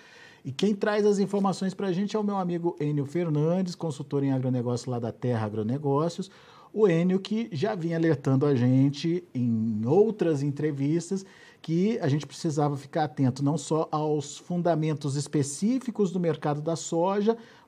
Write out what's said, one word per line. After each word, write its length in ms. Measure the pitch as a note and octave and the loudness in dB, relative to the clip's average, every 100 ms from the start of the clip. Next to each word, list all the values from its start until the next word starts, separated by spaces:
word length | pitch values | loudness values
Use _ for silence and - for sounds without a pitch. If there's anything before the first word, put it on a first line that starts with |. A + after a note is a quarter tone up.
| - - - - | -20 -20 -20 -16
E 80 | - | -10
quem 220 | B2+ G3 | -2 0
traz 320 | G3+ G#3+ G#3+ G#3 | 0 0 2 2
as 120 | G3+ | 2
informações 540 | G3 G3+ G3 - F#3+ | 2 0 0 0 -4
pra 180 | F3+ G3 | -4 -2
gente 240 | F3 G#3 | -2 -2
é 40 | G#3+ | -2
o 40 | |
meu 140 | G#3 G3 | -2 0
amigo 400 | F3+ E3+ E3+ - | -2 0 -2 -2
Enio 280 | D3 D3 C3+ | -2 -2 -2
Fernandes, 680 | F3 E3+ D3 D#3 F#3 F3+ | -2 0 2 2 2 -2
consultor 480 | - E3 C#3+ C#3 C#3+ | -4 -6 -6 -4 0
em 80 | C#3 | 0
agronegócio 600 | C3 B2+ B2+ A#2+ A#2+ - | 0 0 0 0 -2 -4
lá 80 | A#2+ | -4
da 120 | A2+ | -6
Terra 360 | - B2 A2+ A2 | -4 -2 0 -2
Agronegócios. 840 | A2 G#2+ C#3 C#3+ C#3 E3+ - F#3+ - - - - | -2 -2 -2 0 0 0 -4 -10 -12 -20 -20 -8
O 160 | G#3 G#3 | 2 4
Enio 320 | E3 F3+ F#3+ | 4 2 0
que 300 | F#3+ A3 A#3 | 0 -4 -4
já 240 | C#3+ G#3 | -2 -2
vinha 220 | G3 E3 E3 | -2 -2 0
alertando 480 | E3 C#3+ C#3 C3+ | 2 2 2 2
a 100 | D3 | 4
gente 720 | B2+ B2 C3 C#3+ C#3+ E3 F3 - | 4 4 6 4 2 -2 -2 -4
em 460 | B2+ A#2+ A2+ A2+ G#2+ A#2 | -2 0 0 0 0 2
outras 560 | F3+ A3+ G#3 E3+ C#3+ | 4 4 2 0 0
entrevistas 840 | D3 C#3+ D3+ C#3 C#3+ E3 - F#3+ F#3+ - - - | 0 -2 -2 0 0 0 -2 -6 -8 -20 -20 -14
que 360 | - E3 G3+ A#3 | -2 0 2 0
a 80 | D3+ | 0
gente 180 | D3 - | 0 -2
precisava 500 | - E3+ D3 D3 C#3 | -6 -2 0 0 0
ficar 280 | - E3 | -4 -4
atento 380 | D3+ - C3 C3 | -2 0 0 2
não 140 | C#3+ D#3+ | 0 0
só 320 | - D#3 E3 | -2 -2 -2
aos 460 | D3+ D3+ D3+ D3 - | -2 0 -2 -4 -12
fundamentos 800 | - F3 F3 D#3 D#3 D3+ C#3+ C#3+ | -6 -2 0 2 0 -2 -2 -4
específicos 960 | C#3+ D3+ C#3+ - G#3 C4 A3+ G#3 F#3+ | -2 -2 -2 0 0 0 -2 -2 -2
do 80 | F#3 | 0
mercado 400 | E3+ D3 D3+ D3 | -2 -2 -2 -2
da 160 | D#3 D#3+ | -2 -4
soja, 640 | - E3+ F#3 G#3 G#3 A3+ - - | -2 0 0 2 0 0 -4 -20